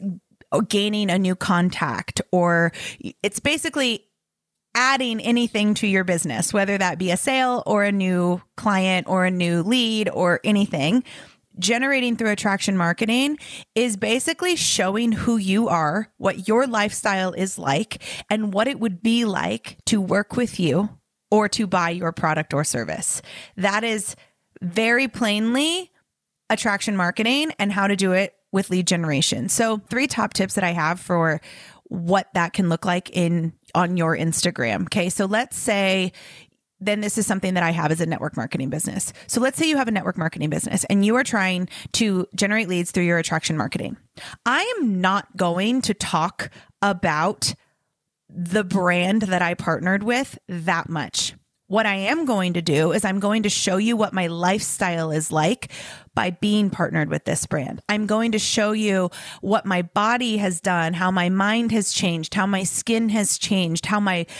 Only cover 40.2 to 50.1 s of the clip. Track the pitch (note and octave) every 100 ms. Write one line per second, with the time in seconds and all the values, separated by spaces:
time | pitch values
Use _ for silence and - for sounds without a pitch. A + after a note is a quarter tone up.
40.2 | E3 F3 D#3 - - F#3 - G3 G3+ B3
41.2 | C4+ G#3+ F#3 F3+ F3+ - - - A3 F#3
42.2 | - - G3 G#3+ F#3 F3+ F3 F#3+ F3 E3+
43.2 | E3 D#3+ - D#3 G#2+ - - - _ -
44.2 | - - A#3 C#4 A4 A#4 B3 F#3 F#3 G3
45.2 | - - F3 F3 G#3 B3+ - G#3 - E3+
46.2 | E3+ - - - - - G3+ F#3 F3 D3+
47.2 | F3 G#3+ - - _ _ _ _ _ _
48.2 | _ - E3+ G#3 F#3 G3 F3 F3+ F3+ A3
49.2 | G#3 F3+ F3 F3 - D3+ F3+ G3 G#3+